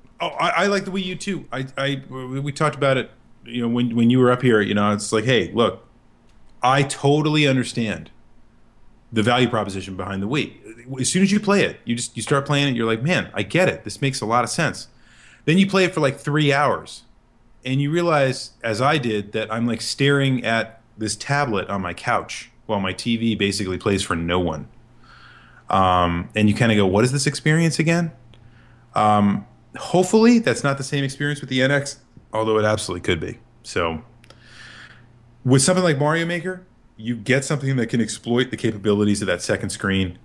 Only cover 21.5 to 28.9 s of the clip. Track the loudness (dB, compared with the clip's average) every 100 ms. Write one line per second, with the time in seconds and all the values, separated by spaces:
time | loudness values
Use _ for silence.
21.5 | -2 -4 -6 -6 -6 -2 -2 -4 -12 -16
22.5 | _ -6 -4 -4 -4 -4 -2 -2 0 -2
23.5 | -2 -4 -4 -2 -2 -2 -4 0 0 -2
24.5 | -4 -12 -20 -20 -20 -20 -20 -20 -20 -20
25.5 | -20 -4 0 2 4 2 0 -4 0 2
26.5 | 4 2 4 4 4 2 0 -2 -2 0
27.5 | 2 2 2 0 0 -2 -6 -20 -20 -20
28.5 | -20 -20 -20 _